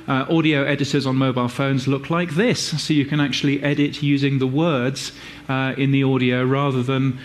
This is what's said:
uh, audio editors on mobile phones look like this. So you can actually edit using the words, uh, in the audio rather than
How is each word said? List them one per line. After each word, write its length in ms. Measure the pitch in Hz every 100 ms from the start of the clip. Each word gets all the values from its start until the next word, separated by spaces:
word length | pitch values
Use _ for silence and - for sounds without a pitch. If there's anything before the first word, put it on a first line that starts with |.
| -
uh, 200 | 131 131
audio 360 | 165 156 143
editors 420 | 139 139 135 143 131
on 100 | 131
mobile 320 | 135 127 123
phones 400 | 135 139 135 131
look 220 | 135 139
like 240 | 165 175
this. 260 | 151 240 151
So 320 | - 151 -
you 140 | 151 139
can 140 | 151
actually 420 | 143 - 143 143
edit 400 | 147 147 147 -
using 360 | 143 143 139 135
the 80 | 131
words, 640 | 139 170 135 127 135 - - - - -
uh, 240 | 131 135 123
in 140 | 135
the 120 | 139
audio 400 | 135 131 123 123
rather 380 | 127 135 143 131
than 360 | 123 135 135 127